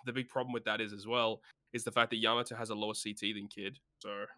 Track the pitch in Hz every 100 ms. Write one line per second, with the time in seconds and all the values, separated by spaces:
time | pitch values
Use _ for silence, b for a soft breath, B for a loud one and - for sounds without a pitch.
0 | 127 120 123 131 123 120 107 107 107 101
1 | 104 120 117 110 b - _ 120 117 120
2 | 117 113 110 117 120 117 113 107 107 107
3 | 110 104 107 104 101 - 98 - _ _
4 | 107 101 104